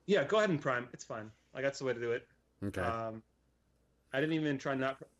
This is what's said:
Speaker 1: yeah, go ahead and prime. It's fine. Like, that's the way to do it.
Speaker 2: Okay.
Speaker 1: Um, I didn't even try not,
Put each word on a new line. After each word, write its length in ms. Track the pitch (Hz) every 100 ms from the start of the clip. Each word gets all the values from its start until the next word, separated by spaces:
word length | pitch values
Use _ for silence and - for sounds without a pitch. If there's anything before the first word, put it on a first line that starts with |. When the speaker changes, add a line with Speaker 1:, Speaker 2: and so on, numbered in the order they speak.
| -
Speaker 1:
yeah, 180 | 190 135
go 120 | 214
ahead 120 | 214
and 100 | 147
prime. 280 | 147 123 127
It's 120 | - -
fine. 260 | 117 110 - _
Like, 100 | 131
that's 160 | 139 -
the 60 | 131
way 80 |
to 60 | 117
do 100 | 120
it. 140 | 120 - _ _ _
Speaker 2:
Okay. 320 | 101 95 92
Speaker 1:
Um, 300 | 113 113 110 - _ _ _ _ _ _ _ _
I 80 | 135
didn't 140 | 156 160
even 220 | 151 135
try 160 | 147 135
not, 280 | 131 131 -